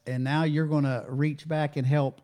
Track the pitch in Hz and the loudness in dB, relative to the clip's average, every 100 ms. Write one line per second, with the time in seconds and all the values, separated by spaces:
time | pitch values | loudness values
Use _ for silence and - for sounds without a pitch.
0 | - 127 131 151 160 151 156 151 139 123 | -8 -4 0 0 2 0 0 2 2 0
1 | - 127 151 147 160 156 147 147 131 147 | -4 -2 0 -2 -4 -2 -2 0 2 2
2 | 135 - | 2 -4